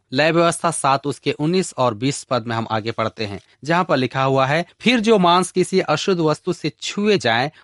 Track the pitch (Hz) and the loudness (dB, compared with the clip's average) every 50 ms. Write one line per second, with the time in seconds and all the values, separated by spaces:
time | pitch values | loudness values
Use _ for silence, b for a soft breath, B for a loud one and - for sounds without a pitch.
0 | _ - 127 131 147 165 160 170 170 170 165 - - 170 156 - - 139 135 135 | _ -6 -2 0 0 2 2 2 2 2 0 0 -2 -4 -2 0 0 0 0 0
1 | - 143 131 - - 147 135 - 147 156 180 190 180 - - - 131 123 110 104 | 0 -4 -8 -6 -4 -4 -4 -2 0 0 0 0 -2 -2 -2 -2 0 0 0 -2
2 | 123 135 143 - - - 131 120 110 120 113 113 113 - 113 110 101 113 113 - | -2 -4 -4 -4 -6 -4 -4 -4 -2 -4 -4 -4 -4 -4 -4 -6 -4 -4 -4 -4
3 | 113 110 - - 113 101 101 92 - b b b b 143 170 175 185 165 160 131 | -4 -4 -4 -6 -8 -8 -8 -10 -14 b b b b 0 0 0 2 2 0 0
4 | 127 123 - 135 135 135 135 135 131 131 147 165 180 b b b - 220 254 240 | 0 0 -2 0 0 2 2 2 2 2 0 -2 -2 b b b 0 2 2 2
5 | 202 226 226 202 180 170 175 180 185 - - 190 180 - 190 185 175 - 151 151 | 4 4 4 4 6 4 4 4 2 0 0 -2 -2 0 0 -2 0 0 -2 -2
6 | - - 190 170 160 156 151 - - 185 170 - - 156 - - - - - - | 0 0 0 0 2 0 0 -2 -4 -6 -6 -4 -6 -8 -8 -8 -10 -10 -6 -2
7 | 202 214 202 180 - 120 113 117 131 151 b b | 0 2 2 2 2 0 0 0 0 -2 b b